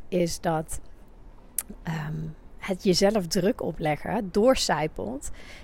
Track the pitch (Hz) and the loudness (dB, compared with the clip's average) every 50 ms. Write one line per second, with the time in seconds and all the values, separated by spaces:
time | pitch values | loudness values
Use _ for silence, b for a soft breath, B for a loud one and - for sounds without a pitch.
0 | - - 185 180 175 165 - - - 175 160 160 160 - - - - - - - | -6 -2 0 2 2 2 0 -2 0 0 0 0 -2 -4 -6 -8 -8 -10 -14 -18
1 | - - - - - - - - - - - - - - - - - 170 160 160 | -20 -20 -20 -20 -20 -20 -20 -20 -20 -10 -8 -8 -8 -8 -12 -10 -6 -6 -4 -4
2 | 151 151 156 160 160 160 - - - - - - - - 190 - - 202 175 - | -4 -6 -6 -6 -8 -8 -10 -12 -16 -18 -16 -10 -6 -4 -4 0 2 4 4 6
3 | 196 196 214 214 175 160 190 196 165 202 262 - - - 165 - - 151 147 - | 6 6 4 4 0 0 0 2 2 2 2 0 -2 -4 -4 -2 0 0 0 0
4 | - - 175 233 208 180 - 202 214 254 262 - - - 175 151 156 160 - - | -2 -2 -2 -2 -2 0 2 6 6 6 6 6 4 2 2 2 0 -2 -2 -6
5 | 95 202 254 294 - - B B B B B B | -6 -6 -6 -6 -8 -8 B B B B B B